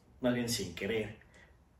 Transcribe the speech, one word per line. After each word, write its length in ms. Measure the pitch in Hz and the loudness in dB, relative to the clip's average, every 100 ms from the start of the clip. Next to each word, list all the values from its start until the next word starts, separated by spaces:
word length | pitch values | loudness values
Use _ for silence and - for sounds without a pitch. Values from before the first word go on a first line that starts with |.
| - - | -20 0
más 140 | 123 | 2
bien 160 | 120 117 | 2 2
sin 240 | 110 90 | 0 -2
querer, 440 | 85 101 113 104 - - - - - - - | -4 0 0 -2 -6 -18 -20 -20 -20 -20 -20